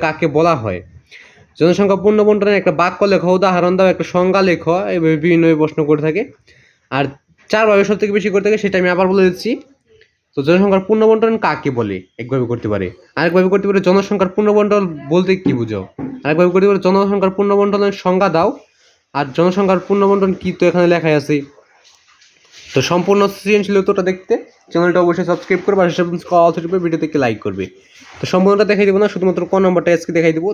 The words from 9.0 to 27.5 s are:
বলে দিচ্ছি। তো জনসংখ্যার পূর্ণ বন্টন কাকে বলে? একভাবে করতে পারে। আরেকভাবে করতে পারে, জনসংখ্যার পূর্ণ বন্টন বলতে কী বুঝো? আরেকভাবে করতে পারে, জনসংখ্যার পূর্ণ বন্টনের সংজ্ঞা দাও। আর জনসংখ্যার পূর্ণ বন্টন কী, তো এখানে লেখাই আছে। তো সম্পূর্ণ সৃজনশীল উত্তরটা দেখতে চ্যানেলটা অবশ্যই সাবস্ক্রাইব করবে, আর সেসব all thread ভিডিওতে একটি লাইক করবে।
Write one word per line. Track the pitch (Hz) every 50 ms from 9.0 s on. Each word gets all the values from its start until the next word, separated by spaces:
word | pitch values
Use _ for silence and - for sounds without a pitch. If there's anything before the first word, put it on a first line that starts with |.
| 190 185 190
বলে | 196 190 185
দিচ্ছি। | 180 185 - 208 262 285 - _ _ _ _ _ _ _ _ _ _ _ _ _ _
তো | 143 135
জনসংখ্যার | 143 170 185 196 202 196 190 190 -
পূর্ণ | 220 220 220 220
বন্টন | 220 220 226 226 226 220 -
কাকে | 240 233 - - 147 131 120
বলে? | 113 104 98 92 92 _ _ - 117
একভাবে | 123 131 135 123 113 120
করতে | 120 - 110 104
পারে। | 98 95 90 - - - _ _ 135
আরেকভাবে | 156 170 160 185 185 185 185
করতে | 202 196 196
পারে, | 196 196 190 190
জনসংখ্যার | 185 196 196 196 208 196 190 185 185
পূর্ণ | - 208 208 208 208
বন্টন | 208 208 202 208 196 175 160 147 139 139 151
বলতে | 180 185 175 190 190 -
কী | - 131 120
বুঝো? | 117 110 107 98 92 - _ - 135 131 - - -
আরেকভাবে | 139 156 160 180 180 175
করতে | 190 185 202
পারে, | 202 190 190
জনসংখ্যার | 185 190 196 196 196 202 202 185 190 190
পূর্ণ | 190 202 202 202 202
বন্টনের | 202 202 202 202 202 202 196 - -
সংজ্ঞা | 185 185 185 202 190 156
দাও। | 165 175 220 269 - - _ _ _ _ _ _ _ _ _ _ 139
আর | 143 135 127
জনসংখ্যার | - 170 180 185 202 196 190 190 180 175
পূর্ণ | - 196 202 196 196
বন্টন | 196 202 190 190 185 180
কী, | - 180 180 -
তো | 180 175
এখানে | 165 180 175 175 175
লেখাই | 170 165 160 151 147
আছে। | 131 135 151 143 139 139 - - _ _ _ _ _ _ _ _ _ _ _ _ _ _ _ _ _ _ _ - - - -
তো | 135 127 -
সম্পূর্ণ | 170 180 180 196 202 202 202 196 196
সৃজনশীল | - - 196 214 208 202 190 202 196 190
উত্তরটা | 208 202 202 185 185
দেখতে | 190 185 - - 226 - - - _ _ _ _ -
চ্যানেলটা | 170 175 180 165 180 175
অবশ্যই | 175 170 180 180 160
সাবস্ক্রাইব | 175 170 - - 190 180 185
করবে, | - 196 190 185
আর | 175
সেসব | 160 - 175 175 170 175 - - 180 175
all | 170 170 165
thread | 180 165 170 185 185 170
ভিডিওতে | 170 160 156 156 156
একটি | - 156 135
লাইক | 120 110 104 -
করবে। | 107